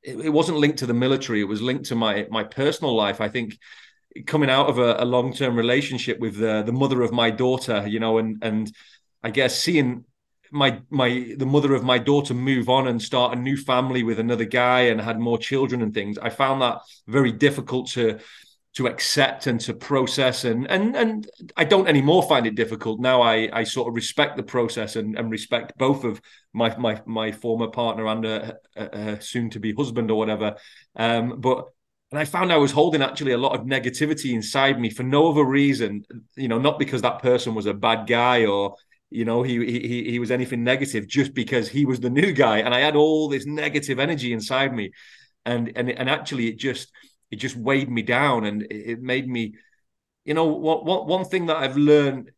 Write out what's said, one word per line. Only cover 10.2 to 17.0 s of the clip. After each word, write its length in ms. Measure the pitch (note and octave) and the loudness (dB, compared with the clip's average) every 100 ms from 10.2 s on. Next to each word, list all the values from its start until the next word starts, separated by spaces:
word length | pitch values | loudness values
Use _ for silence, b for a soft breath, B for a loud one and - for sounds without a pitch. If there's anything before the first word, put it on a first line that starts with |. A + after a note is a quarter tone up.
| _ _ _ | _ _ _
my, 280 | D3 C#3 G#2+ - | 0 0 0 -6
my, 420 | C#3+ B2 B2 A#2+ A2 | 0 0 0 -6 -6
the 120 | C3 | 2
mother 260 | C#3+ C#3 | 2 4
of 100 | C3 | 2
my 140 | B2 B2 | 2 2
daughter 380 | A#2 C#3+ C#3 B2 | 2 0 0 -2
move 340 | C3 C3 A#2 | 0 0 2
on 180 | C3 C3 | 2 2
and 140 | A#2 | -2
start 340 | - B2+ B2 B2 | -2 0 0 0
a 60 | |
new 160 | B2+ C#3 | -4 -4
family 460 | C#3 B2+ C3 B2+ | 0 0 0 -2
with 160 | A#2 G#2+ | -2 -2
another 260 | A2+ A#2 A2+ | -2 -2 0
guy 360 | B2 B2 B2+ | 2 4 4
and 200 | B2 A2 | 4 2
had 180 | G#2+ A2 | -2 -2
more 200 | A#2 A#2 | 0 -2
children 420 | - C3+ C3+ B2 | 0 0 0 0
and 140 | A2 G#2+ | -2 -2
things, 240 | G2+ G#2 | -6 -6
I 100 | A#2 | -6
found 320 | - C3+ C3+ | 0 0 2
that 200 | B2 - B B | 0 -2 B B